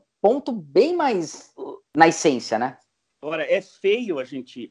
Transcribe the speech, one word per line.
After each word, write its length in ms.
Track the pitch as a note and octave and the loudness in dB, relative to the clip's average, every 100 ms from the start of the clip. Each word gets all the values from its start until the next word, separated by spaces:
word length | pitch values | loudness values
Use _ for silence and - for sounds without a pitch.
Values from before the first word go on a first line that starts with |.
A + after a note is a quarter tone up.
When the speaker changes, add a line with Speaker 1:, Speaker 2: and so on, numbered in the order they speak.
| _ _ | _ _
Speaker 1:
ponto 300 | G3+ C#4 C#4+ | 2 2 -4
bem 420 | A3+ D3 D#3+ D4 | -10 0 2 2
mais, 580 | F4 C#4+ G3 D3+ - - - | 2 0 -2 -4 -12 -20 -16
uh, 240 | - - _ D3 | -14 -14 _ 4
na 100 | E3 | 4
essência, 500 | - E3 B2 - A2 | 6 0 0 -2 -4
né? 220 | B2+ - _ _ _ _ | -4 -8 _ _ _ _
Speaker 2:
Agora, 220 | C#3+ D#3+ | -10 -8
é 160 | C#3 F#3 | -2 -2
feio 580 | - _ G3 A3+ A3 C#3+ | -4 _ -2 -2 -2 -6
a 60 | |
gente, 420 | B2+ C#3 B2 B2+ - | -6 -10 -14 -16 -10